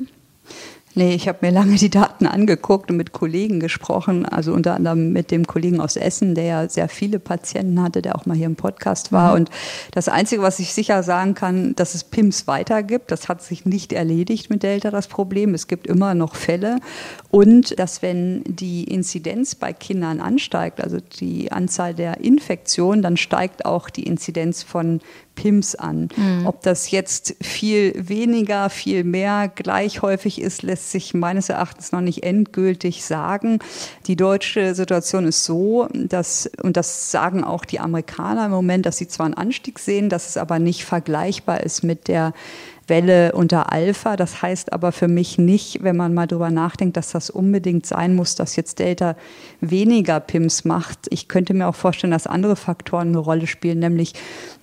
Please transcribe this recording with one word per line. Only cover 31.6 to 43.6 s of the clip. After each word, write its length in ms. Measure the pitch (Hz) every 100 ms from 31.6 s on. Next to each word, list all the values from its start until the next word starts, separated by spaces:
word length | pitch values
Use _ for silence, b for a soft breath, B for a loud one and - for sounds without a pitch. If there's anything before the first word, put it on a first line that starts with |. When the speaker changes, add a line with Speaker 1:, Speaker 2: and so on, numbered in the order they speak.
| 175 - -
Speaker 1:
noch 80 | 180
nicht 220 | 180 170
endgültig 800 | 180 202 202 - 190 180 180 - -
sagen. 540 | 156 151 202 226 220 B B B B -
Die 100 | 175
deutsche 580 | 190 196 - 220 190 185
Situation 500 | 175 175 - 190 160
ist 200 | 160 -
so, 420 | 165 202 233 -
dass, 580 | - - 180 170 - - -
und 140 | 190 175
das 360 | 170 - -
sagen 340 | - 170 185 -
auch 180 | 170
die 160 | - -
Amerikaner 640 | 165 165 160 - 202 226 208
im 40 |
Moment, 340 | 190 180 185 175
dass 120 | -
sie 100 | 175
zwar 200 | - 160
einen 80 | -
Anstieg 440 | 214 - - -
sehen, 300 | - 202 208
dass 180 | 170 -
es 80 | -
aber 240 | 170 165
nicht 240 | 170 175
vergleichbar 800 | - 170 160 151 185 196 - 170
ist 200 | 165 -
mit 280 | 165 165 -
der 240 | 170 160 B B B B B -
Welle 440 | 165 180 180 170
unter 380 | - 170 170